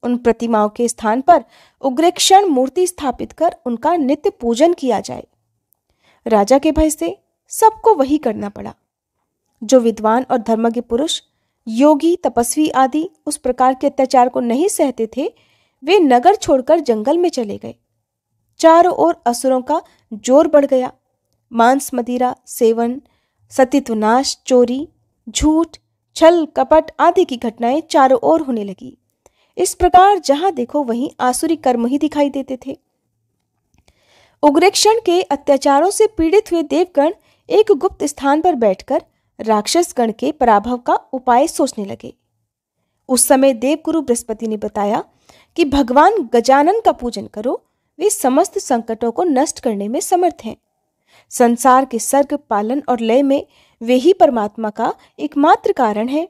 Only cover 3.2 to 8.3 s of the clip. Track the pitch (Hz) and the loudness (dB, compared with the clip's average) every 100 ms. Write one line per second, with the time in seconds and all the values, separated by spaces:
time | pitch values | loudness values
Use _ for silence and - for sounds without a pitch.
3.2 | - - 330 - - 233 285 349 262 294 | -10 -4 -4 -4 -8 -4 -2 -2 0 -2
4.2 | 403 - 233 233 320 349 262 208 - 123 | -2 -4 -4 0 0 0 -2 -4 -6 -14
5.2 | - _ _ _ _ _ _ _ _ _ | -16 _ _ _ _ _ _ _ _ _
6.2 | - 220 202 269 311 302 311 - 330 381 | 0 0 4 2 2 0 0 -2 -8 -8
7.2 | _ _ _ - 440 440 - 392 269 302 | _ _ _ 0 0 2 0 2 2 0
8.2 | 262 | -2